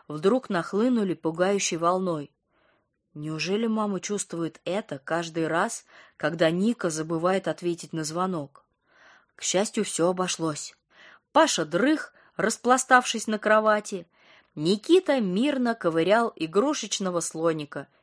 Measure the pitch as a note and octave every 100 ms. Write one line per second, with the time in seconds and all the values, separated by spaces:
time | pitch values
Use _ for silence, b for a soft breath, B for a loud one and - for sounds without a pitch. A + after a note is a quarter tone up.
0 | B D3+ F#3 B3+ - F#3 D#3+ F#3+ B3 A#3+
1 | G3+ D#3 D#3+ D#3+ F#3 G3+ - E3+ E3+ F#3
2 | F#3 D#3 C#3+ _ _ _ _ _ _ _
3 | _ D3+ D3+ D#3 D#3+ G3+ A3+ A3 G#3 F#3+
4 | - G#3 - E3+ E3 - - F#3+ A3 C#3
5 | - E3 E3 D#3+ D#3+ D#3+ A3 - - B
6 | B B D3+ E3 E3 F3 G#3 A#3 F3 D#3
7 | D#3 E3 F3 F#3+ F3+ D#3 F3 E3+ D#3 D#3+
8 | D#3 E3 F#3 F3 C#3 - _ _ b b
9 | b b b b - F3+ A3 - G3+ -
10 | E3+ F3+ F3+ - E3 D3 - - _ B
11 | B B B D4 D#4 - D#3 F3 B3+ D#4
12 | - b b b F#3+ - A#3+ B3+ - B3+
13 | B3 A3+ - G#3+ G#3+ G#3+ G#3+ G#3+ G#3 F#3+
14 | E3+ b b b b - D#3 G3+ - F#4
15 | F#4 C#4 G3 F#3 C#4+ C4+ A#3+ A#3 F3 D#3+
16 | E3 G#3+ A#3 - D#3+ F#3+ C4+ D4+ G3+ -
17 | F#3+ F3 E3 D#3+ E3 D#3+ C#3+ D3 C#3 _